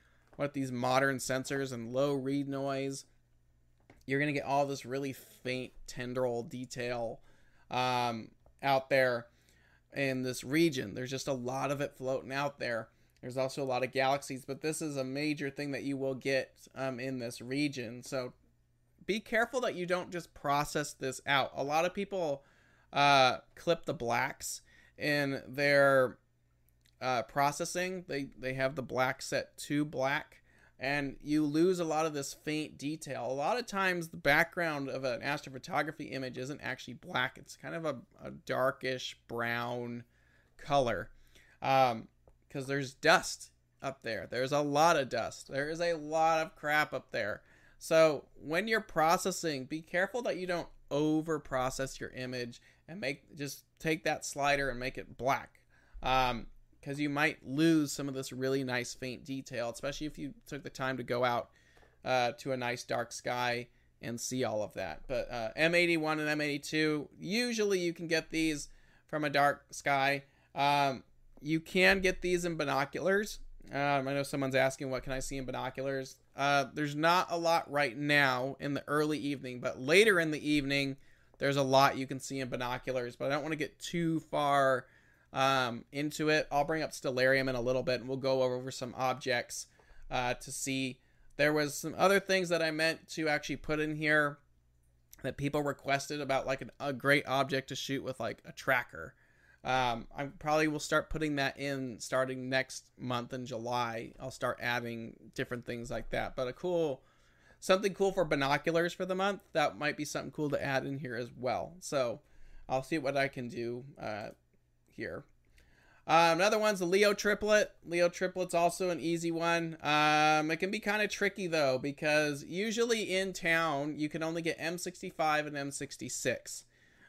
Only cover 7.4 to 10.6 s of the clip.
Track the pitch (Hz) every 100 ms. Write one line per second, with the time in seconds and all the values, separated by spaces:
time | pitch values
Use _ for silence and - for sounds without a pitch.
7.4 | - _ - 123 127 123 120 113 - _
8.4 | - - 139 135 131 135 127 120 - _
9.4 | _ _ _ _ _ - 135 127 127 123
10.4 | - 151